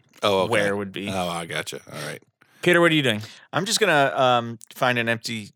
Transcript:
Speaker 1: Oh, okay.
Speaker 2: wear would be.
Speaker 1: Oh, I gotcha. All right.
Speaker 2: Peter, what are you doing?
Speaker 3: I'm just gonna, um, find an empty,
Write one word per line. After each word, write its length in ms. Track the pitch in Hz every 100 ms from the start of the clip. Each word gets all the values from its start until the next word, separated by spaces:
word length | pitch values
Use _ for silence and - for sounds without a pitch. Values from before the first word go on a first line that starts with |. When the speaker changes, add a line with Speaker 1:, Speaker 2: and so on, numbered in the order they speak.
| _ _
Speaker 1:
Oh, 180 | 104 98
okay. 80 | 92
Speaker 2:
wear 260 | 113 101 101
would 160 | 98
be. 160 | 92 98
Speaker 1:
Oh, 200 | 95 90
I 180 | 85 85
gotcha. 340 | 78 78 - -
All 160 | 73 73
right. 160 | 73 - _ _ _
Speaker 2:
Peter, 180 | - 175
what 100 | 170
are 20 |
you 80 | 156
doing? 200 | 131 107 107 - -
Speaker 3:
I'm 120 | 147
just 160 | 202 208
gonna, 320 | 202 156 135
um, 440 | - 127 123 117 117 -
find 240 | - 131 123
an 100 | 117
empty, 420 | 117 - 117 101